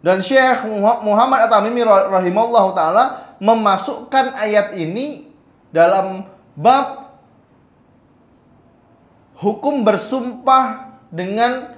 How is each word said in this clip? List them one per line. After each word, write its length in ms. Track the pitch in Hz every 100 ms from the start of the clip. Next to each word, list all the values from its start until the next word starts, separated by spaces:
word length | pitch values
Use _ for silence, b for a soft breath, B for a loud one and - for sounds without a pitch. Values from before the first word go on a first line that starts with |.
Dan 160 | 165 190
Syekh 480 | 185 262 262 247 214
Muha-, 320 | 214 208 240
Muhammad 480 | 208 208 254 262 220
At-Tamimi 320 | 214 214 240
ra-, 320 | 233 196 190
rahimahullahu 640 | 190 180 196 233 233 190 185
taala 560 | 160 190 262 - - -
memasukkan 960 | 202 226 208 190 285 247 - 269 254 247
ayat 400 | 214 208 202 190
ini 560 | 160 202 285 262 - _ _ _ _
dalam 560 | 160 170 190 190 190 190 - _
bab 640 | - 185 269 - - - _ _ _ _ _ _ _ _ _ _ _ _ _ _ _ _ _ _ _ _ _ _ _
hukum 400 | 202 208 277 285
bersumpah 1120 | 214 202 - 262 240 226 - 262 262 - - - _
dengan 640 | 165 185 208 240 254 247